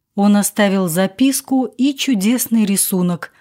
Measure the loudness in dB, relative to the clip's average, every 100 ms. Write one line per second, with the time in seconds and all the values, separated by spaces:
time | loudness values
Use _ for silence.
0 | _ 0 2 2 0 0 0 0 0 0
1 | -2 0 0 0 -2 -2 -2 -2 -2 -2
2 | -2 0 0 0 0 0 0 0 -2 -2
3 | -2 -4 -10 _